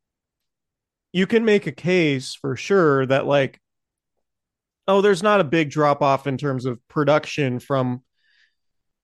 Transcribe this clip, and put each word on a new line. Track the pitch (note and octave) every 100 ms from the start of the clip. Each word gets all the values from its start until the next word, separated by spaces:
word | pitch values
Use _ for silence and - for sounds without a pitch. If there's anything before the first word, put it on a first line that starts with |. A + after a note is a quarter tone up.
| _ _ _ _ _ _ _ _ _ _ _
you | F3+ F#3
can | A3+ A3+
make | G#3 E3+
a |
case | C3+ E3+ F#3 D#3 C3+ C3+ -
for | C#3 B2+
sure | - G3 D#3+ C3+ C3
that, | C3+ C3+
like, | C#3+ C3 - _ _ _ _ _ _ _ _ _ _ _ _ -
oh, | G3
there's | G3+ F3+
not | G3 G3+
a | D#3
big | E3 D3+
drop | D3+ D3 C#3
off | C#3+ C3+ C#3+
in | B2+
terms | C#3+ C3 B2+
of | A#2 _
production | D#3 C#3+ D#3 D3+ - C3+ B2
from | - C3+ B2+ B2+ - _ _ _ _ _ _ _ _ _